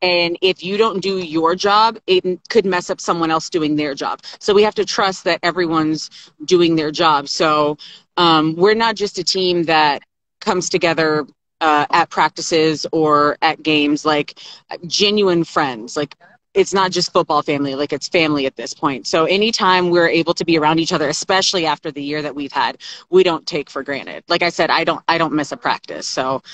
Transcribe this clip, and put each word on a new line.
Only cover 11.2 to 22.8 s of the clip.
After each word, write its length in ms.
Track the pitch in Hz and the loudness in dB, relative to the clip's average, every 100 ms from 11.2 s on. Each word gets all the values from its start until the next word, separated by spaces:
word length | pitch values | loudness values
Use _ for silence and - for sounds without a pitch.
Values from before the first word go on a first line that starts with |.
| 135 _ _ - | -4 _ _ -2
uh, 260 | 160 147 143 | 2 2 2
at 180 | 143 156 | 0 0
practices 800 | 196 156 - - 165 160 151 170 | 0 -2 -2 -2 2 2 0 -4
or 440 | 165 156 147 147 - | 0 2 4 2 2
at 200 | 160 - | -2 0
games, 400 | 156 151 147 147 | 0 0 2 0
like, 340 | 156 147 143 - - - _ - 165 | 0 -2 -2 -12 -20 -20 _ -14 -6
genuine 560 | - 208 208 196 170 | 0 0 2 2 0
friends. 540 | 160 175 139 117 117 151 | 0 -2 -2 -4 -8 -8
Like, 180 | 147 - - _ _ | -8 -10 -20 _ _
it's 180 | 196 180 | 0 0
not 180 | 196 185 | 2 0
just 220 | 180 175 | -2 0
football 300 | 180 165 147 | 0 2 0
family, 320 | 156 143 139 | 0 -2 -2
like, 180 | 135 147 | -4 -4
it's 160 | 143 - | -4 -2
family 380 | 180 156 147 135 | 0 2 0 -2
at 100 | - | -6
this 160 | 127 | -12
point. 340 | - 151 123 - | -4 -4 -4 -2
So 200 | 170 160 | 0 2
anytime 640 | 196 220 226 190 185 180 | 2 0 0 2 2 4
we're 180 | 175 165 | 2 4
able 240 | 170 165 | 2 0
to 100 | - | -2
be 140 | 170 160 | 0 2
around 220 | 151 165 | 2 2
each 160 | 160 | 0
other, 120 | 165 143 | -2 -2
especially 600 | 151 - 190 190 190 156 | -4 0 0 2 0 -2
after 240 | 147 160 | -4 -6
the 120 | 143 | -10
year 200 | 143 151 | -8 -6
that 120 | 147 | -6
we've 180 | 143 139 | -8 -6
had, 260 | 139 123 - | -2 -2 -4